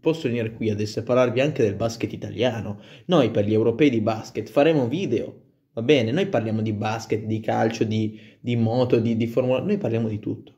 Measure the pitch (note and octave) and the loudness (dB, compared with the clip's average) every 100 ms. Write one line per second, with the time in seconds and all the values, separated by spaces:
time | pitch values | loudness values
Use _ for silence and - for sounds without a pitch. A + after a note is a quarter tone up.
0 | D3 D#3+ C3 A#2 A2+ - A2+ G#2 G#2+ - | 0 0 -2 -2 -4 -2 -2 -2 -4 -6
1 | A2 B2 B2 A2+ C#3+ D#3 A2 G2 A2+ - | 0 4 4 2 0 2 0 2 -4 -4
2 | G#2+ G#2+ G#2 G2 B2 A2+ G#2 G#2 - - | -6 -6 -10 -2 -2 -2 -8 -10 -14 -20
3 | - F3 A#2 A2+ G#2 G#2+ A#2 A2+ D3 A2+ | 0 2 4 2 2 2 2 4 2 4
4 | G#2 A2 - - G2+ - D3 D#3+ A#2+ D3+ | 0 -2 -6 -10 -2 2 4 4 2 -2
5 | F3+ A2+ D2 - _ _ _ - A#2 D3 | -2 -2 -4 -12 _ _ _ -6 2 4
6 | A2 C#3+ G3 B2 A2 A2 A2 G#2 G#2+ A2+ | 4 0 0 -2 -2 -2 -2 -2 -4 -4
7 | - G#2+ A2 A2 A2 A2+ A2+ A2+ A2+ A2 | -4 -4 -2 -4 -2 0 0 0 -2 0
8 | A2 - - _ B2 A#2 A2+ B2 B2 A#2+ | -2 -6 -20 _ -4 0 2 2 2 2
9 | A2 A2 A2+ - B2+ B2+ F3 G#3 A#2 A2+ | 2 0 0 0 0 0 0 -2 -2 -2
10 | A2+ G#2+ G#2+ G#2+ - | -2 -4 -6 -10 -12